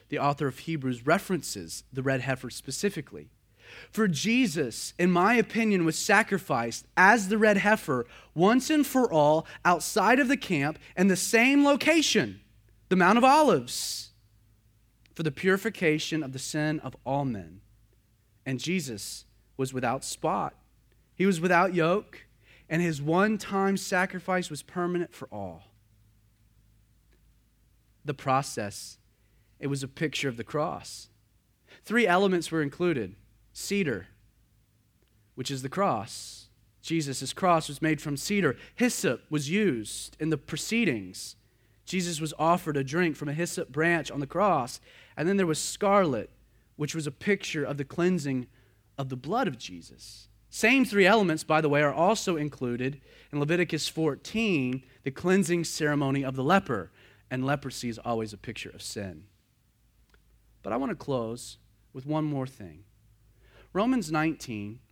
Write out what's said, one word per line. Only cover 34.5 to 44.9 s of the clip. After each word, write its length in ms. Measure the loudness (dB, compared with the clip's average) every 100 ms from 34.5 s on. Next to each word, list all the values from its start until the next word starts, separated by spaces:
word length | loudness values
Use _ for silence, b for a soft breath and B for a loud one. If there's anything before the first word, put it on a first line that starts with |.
| _ _ _ _ _ _ _ _
which 160 | -12 -8
is 120 | -8
the 60 | -6
cross. 800 | -2 0 0 -4 -12 -16 -18 -20 _ _ _
Jesus' 500 | -4 -4 -2 -6 -8
cross 360 | -2 2 2 0
was 120 | -2
made 200 | -2 0
from 160 | -4 -6
cedar. 400 | -2 0 0 -2 B
Hyssop 480 | -2 -2 0 -2 -2 -4
was 180 | -6 -2
used 680 | 0 0 0 -6 -12 -14 -8
in 120 | -4
the 60 | -4
proceedings. 1000 | -4 -10 -2 0 0 -2 -6 -14 -16 -18 _ _ _ _
Jesus 360 | -6 -4 -4 -4
was 140 | -8 0
offered 380 | 2 2 0 -4
a 80 |
drink 320 | -2 0 -2 -2
from 120 | -6
a 60 |
hyssop 360 | -4 -6 -6 -6
branch 400 | -2 0 0 -2
on 100 | -8
the 60 | -6
cross. 540 | 0 2 2 -2 -10 B